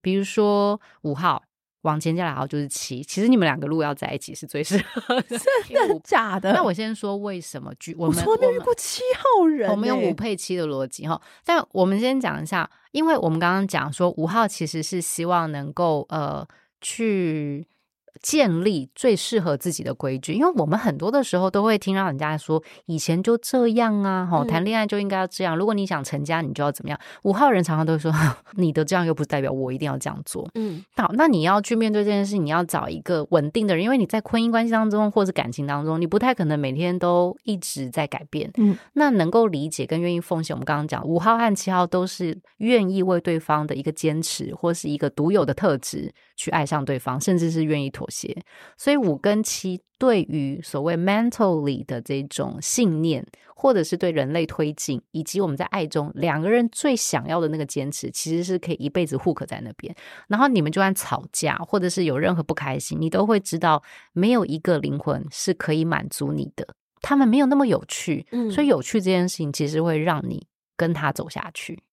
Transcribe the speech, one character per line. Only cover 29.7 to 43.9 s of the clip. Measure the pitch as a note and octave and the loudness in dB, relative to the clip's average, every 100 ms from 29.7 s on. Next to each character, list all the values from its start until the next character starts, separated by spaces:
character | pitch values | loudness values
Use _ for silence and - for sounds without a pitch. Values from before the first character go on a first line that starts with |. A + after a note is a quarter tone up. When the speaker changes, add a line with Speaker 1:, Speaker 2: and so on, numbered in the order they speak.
Speaker 1:
一 | C3+ | -4
定 | |
要 | D3 C3+ | -4 -4
这 | C#3 | -6
样 | D3 | -8
做。” | D3 - - | -8 -10 -8
Speaker 3:
嗯。 | A3+ G#3+ E3 - - | -6 -6 -6 -6 -2
Speaker 1:
好， | G#3 | 0
那 | A#3 D#4+ | 4 4
你 | G3 | 4
要 | D#3+ G#3 | 4 2
去 | G#3 A3+ | 2 0
面 | A3 | 2
对 | G#3+ | 2
这 | G#3 | 2
件 | G3+ | 2
事， | G3+ G3+ | 0 0
你 | D3 | 0
要 | E3 | 0
找 | E3+ E3+ C3+ | 0 -2 -4
一 | D#3+ | -8
个 | E3 E3 C#3+ | -2 -2 2
稳 | E3 D3 | 2 2
定 | A3+ | 0
的 | G#3+ | 2
人， | E3 | 2
因 | G#3+ | 2
为 | C4 | 2
你 | |
在 | F#3+ A3 | 2 -2
婚 | - A3+ | 0 0
姻 | A#3 | 2
关 | A3+ | 2
系 | A#3 | 2
当 | A3+ A3 | 2 2
中 | G#3 G#3+ | 2 2
或 | G#3 | 2
是 | F#3+ | 2
感 | F3 A#2+ | 0 -4
情 | B2 | -4
当 | C#3+ C#3+ | -4 -2
中， | D#3 D#3+ | -2 -2
你 | |
不 | E3+ D3+ | 0 2
太 | E3 | 2
可 | - | 2
能 | D#3 D3+ | 0 0
每 | C#3 | 0
天 | C3 F3 F3+ | 0 -2 0
都 | F3 F3 F3+ - | 2 4 2 -2
一 | - | -6
直 | G3 - - C3 | -6 -6 -8 -6
在 | D#3 | -4
改 | D3 - D3 | -4 -6 -8
变。 | D3+ D3+ - | -8 -4 2
Speaker 2:
嗯。 | G#3 F3+ - | 2 2 -4
Speaker 1:
那 | C#4+ D4 | 2 4
能 | A3 E3 | 4 4
够 | A3+ A3 | 4 4
理 | D3+ D3+ | 0 -4
解 | - | -6
跟 | C3 D#3+ | -4 -2
愿 | F3 | 0
意 | E3+ | -2
奉 | - E3 | -2 -4
献， | D#3+ | -4
我 | C3+ | -6
们 | |
刚 | C3+ | -2
刚 | D3 | -2
讲， | D3+ B2 C#3+ | -2 -6 -2
五 | E3 | 0
号 | G3+ A3+ | 2 2
和 | A#3 | 2
七 | G3 - | 0 0
号 | F#3 F3 | 0 2
都 | F3+ | 0
是 | F#3 - F3 E3 _ _ | -2 -4 -6 -6 _ _
愿 | A3 B3 F#3 | 2 4 4
意 | F#3+ | 0
为 | F#3 F3 | 2 2
对 | F3 D#3+ | 0 -2
方 | D#3+ D3+ | 0 0
的 | D3+ | 0
一 | C3+ | -4
个 | C#3 | -4